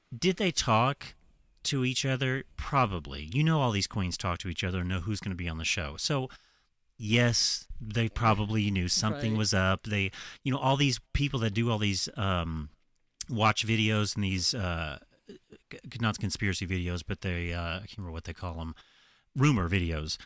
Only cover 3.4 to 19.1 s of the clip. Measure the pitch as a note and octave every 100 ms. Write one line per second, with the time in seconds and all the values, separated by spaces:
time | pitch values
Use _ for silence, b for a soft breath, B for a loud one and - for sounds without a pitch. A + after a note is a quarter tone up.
3.4 | D#3 D#3+ B2+ G2+ - G#2+ F2+ - F#2+ E2+
4.4 | F#2 E2 F#2 F#2 F2+ F#2 F2 G#2 G2+ F2
5.4 | F2 D#2+ D#2+ - D2 D2+ - C#3+ C3 B
6.4 | B B B _ _ - G#2+ A#2 A#2+ A2+
7.4 | - - - - A2 G#2+ A2+ - A#2 G2+
8.4 | G#2+ A2 G#2 G2 F2+ - A2 C#3+ A#2 A2
9.4 | G#2 G2 F#2+ F#2+ G#2+ G#2 F#2+ B B B
10.4 | C3+ C3+ C3+ C3+ C#3+ A#2+ - - C#3+ B2+
11.4 | A2+ G2+ A#2 G#2+ G#2 F#2+ - - G2 F2+
12.4 | E2 D#2+ D2+ - _ _ _ - - A2+
13.4 | A2 - A2+ A2+ A2 G#2+ G#2 - F#2+ F#2+
14.4 | E2 B2+ F2+ E2+ D#2 C2 - _ - -
15.4 | _ - _ - C3 A2 A2+ G#2 G2+ -
16.4 | G#2 F2+ F2+ F#2 F2+ F2 - G2 F#2+ F2
17.4 | F2 E2+ E2+ F2+ G#2+ - F2+ D#2+ - E2
18.4 | F2+ E2 E2 - b b b